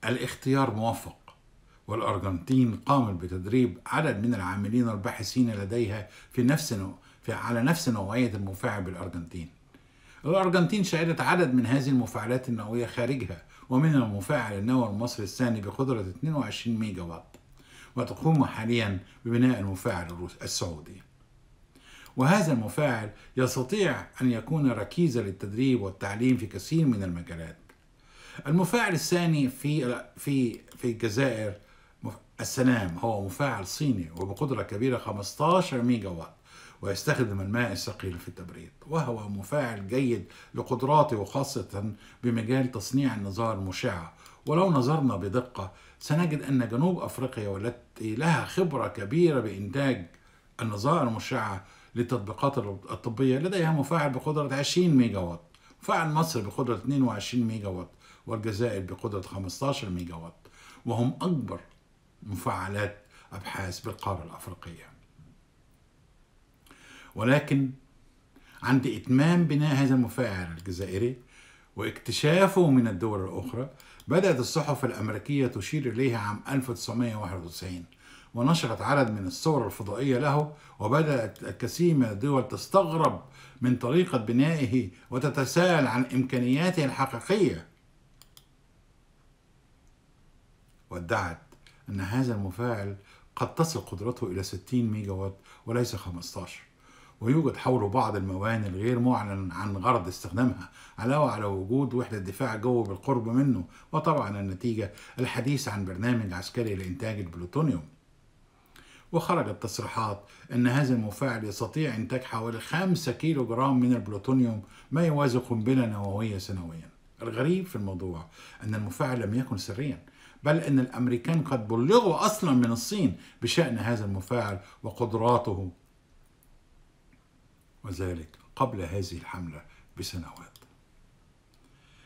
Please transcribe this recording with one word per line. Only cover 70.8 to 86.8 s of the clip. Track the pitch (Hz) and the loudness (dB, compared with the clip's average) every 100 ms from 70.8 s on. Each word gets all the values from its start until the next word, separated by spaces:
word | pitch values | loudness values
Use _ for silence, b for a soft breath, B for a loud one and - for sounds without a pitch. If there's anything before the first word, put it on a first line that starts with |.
| 95 95 120 135 B B B B B - | -4 -2 -2 -2 B B B B B -8
واكتشافه | 110 - - 107 147 175 190 190 165 | -8 -6 -6 0 4 6 6 6 6
من | 131 117 | 6 4
الدول | 92 113 101 95 | 2 -2 -2 -4
الأخرى، | - 87 113 139 B B B - | -6 -6 -6 -8 B B B 0
بدأت | 170 190 131 | 4 4 4
الصحف | 120 160 151 135 120 | 0 -2 0 0 -2
الأمريكية | 104 107 107 - 143 123 | -2 -4 -4 -2 0 0
تشير | 107 - 156 127 | -2 -4 -4 -2
إليه | 110 131 117 | 0 0 0
عام | 104 104 - | -2 -6 -4
ألف | 139 127 | -2 -2
وتسعمية | 117 - 117 120 107 | -4 -4 -2 -2 -4
واحد | 98 92 | -6 -8
وتسعين، | 85 - 92 90 87 B B B B | -10 -10 -10 -10 -14 B B B B
ونشرت | 113 131 165 120 107 | 0 2 2 0 -2
عدد | 107 143 117 | 0 2 2
من | 107 92 | 0 -4
الصور | - 160 147 104 | -2 0 2 0
الفضائية | - 104 104 139 127 | -4 -6 -2 0 2
له، | 147 143 151 B B - | 2 2 0 B B -6
وبدأت | 127 147 151 143 139 - | 2 2 4 0 -2 -6
الكثير | - 98 120 - 175 151 | -10 -6 -4 2 4 4
من | 117 | 2
الدول | 101 139 139 - | 0 0 2 0
تستغرب | 101 - 196 170 160 139 95 - B B - | -4 2 4 4 4 2 0 -8 B B -2
من | 123 123 | 0 2
طريقة | 120 160 180 123 | 2 2 2 0
بنائه | 110 120 151 165 117 127 104 B - | 2 4 4 2 2 0 0 B -8
وتتساءل | 127 143 143 127 170 180 165 127 | -2 -2 0 0 4 6 6 4
عن | 123 127 | 2 0
إمكانياته | 127 127 131 123 139 180 170 | 0 2 2 2 2 2 2